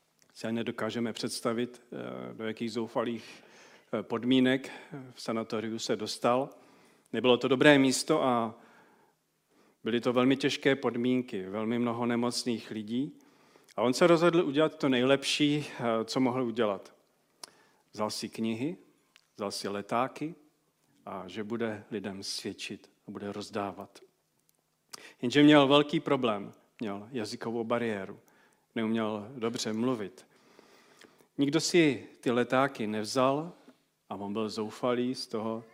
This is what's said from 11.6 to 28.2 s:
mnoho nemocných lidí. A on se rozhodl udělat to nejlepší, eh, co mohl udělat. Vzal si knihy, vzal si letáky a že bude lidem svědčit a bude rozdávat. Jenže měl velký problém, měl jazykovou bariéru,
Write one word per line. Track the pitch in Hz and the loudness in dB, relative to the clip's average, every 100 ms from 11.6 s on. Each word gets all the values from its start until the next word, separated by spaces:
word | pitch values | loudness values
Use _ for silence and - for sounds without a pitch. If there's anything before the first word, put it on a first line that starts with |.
| 110 120 | -2 0
mnoho | 120 117 120 | -2 -2 0
nemocných | 120 120 - 127 110 - | 0 0 -2 -4 -4 -6
lidí. | 110 104 123 156 - _ _ _ _ _ - | -8 -4 -4 -4 -8 _ _ _ _ _ 0
A | |
on | 120 | 2
se | 135 175 | 4 6
rozhodl | 165 175 170 | 6 6 4
udělat | 156 139 156 156 | 2 2 2 2
to | 143 | 2
nejlepší, | 123 131 139 - - 147 147 143 - | 4 4 2 2 2 2 2 -4 -4
eh, | 120 113 110 | 0 0 0
co | 135 | 0
mohl | 127 127 | 2 0
udělat. | 120 110 107 95 - _ _ _ _ - - _ _ _ _ | -2 0 0 -2 -8 _ _ _ _ -20 -20 _ _ _ _
Vzal | - 107 | -4 -4
si | - 110 | -4 -8
knihy, | - 113 113 147 190 - _ _ _ _ - | -4 -4 -2 -4 -6 -16 _ _ _ _ -8
vzal | 101 | -6
si | - 101 | -6 -6
letáky | 101 98 117 131 - 156 - _ _ _ _ _ _ 95 | -6 -2 0 0 -4 -10 -10 _ _ _ _ _ _ -12
a | 95 90 | -12 -10
že | 110 | -10
bude | 104 113 113 104 - | -6 -4 -4 -6 -8
lidem | 107 101 95 | -8 -8 -8
svědčit | 98 - 104 - - 98 - _ - | -8 -8 -8 -10 -12 -12 -18 _ -14
a | |
bude | 107 101 | -10 -8
rozdávat. | 101 92 104 101 95 98 - - _ _ _ _ _ _ _ _ - - - | -8 -8 -6 -6 -8 -16 -18 -20 _ _ _ _ _ _ _ _ -20 -20 -6
Jenže | 123 143 | 2 8
měl | 147 151 139 | 10 10 8
velký | 143 147 160 | 6 4 0
problém, | - 135 120 101 113 - _ - | 0 0 0 -2 -6 -16 _ -10
měl | 107 101 107 | -8 -8 -8
jazykovou | 131 104 - 113 117 | -8 -6 -8 -6 -4
bariéru, | 113 117 117 101 95 104 | -2 -2 -2 -4 -8 -14